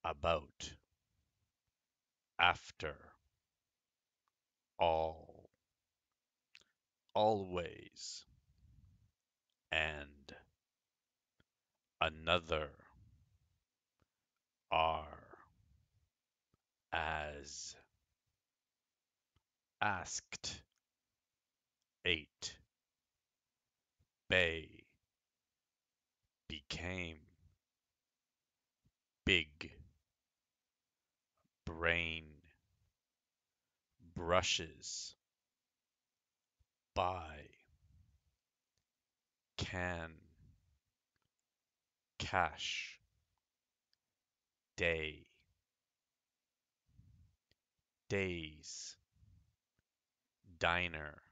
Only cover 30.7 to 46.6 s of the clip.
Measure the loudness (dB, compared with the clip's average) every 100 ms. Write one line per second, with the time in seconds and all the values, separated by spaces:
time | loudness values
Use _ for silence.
30.7 | _ _ _ _ _ _ _ _ _ -10
31.7 | 0 4 4 0 -6 -10 -20 -20 _ _
32.7 | _ _ _ _ _ _ _ _ _ _
33.7 | _ _ _ -14 -6 4 6 6 0 -2
34.7 | -10 -10 -8 -10 -14 _ _ _ _ _
35.7 | _ _ _ _ _ _ _ _ _ _
36.7 | _ _ 0 0 -2 -8 -14 -18 -20 _
37.7 | _ _ -20 -20 _ _ _ _ _ _
38.7 | _ _ _ _ _ _ _ _ -6 -4
39.7 | -2 -2 -2 -6 -12 -20 -20 -20 -20 _
40.7 | _ _ _ _ _ _ _ _ _ _
41.7 | _ _ _ _ _ 2 4 4 0 -4
42.7 | -4 -6 -12 _ _ _ _ _ _ _
43.7 | _ _ _ _ _ _ _ _ _ _
44.7 | 2 2 2 -2 -8 -18 -20 _ _ _
45.7 | _ _ _ _ _ _ _ _ _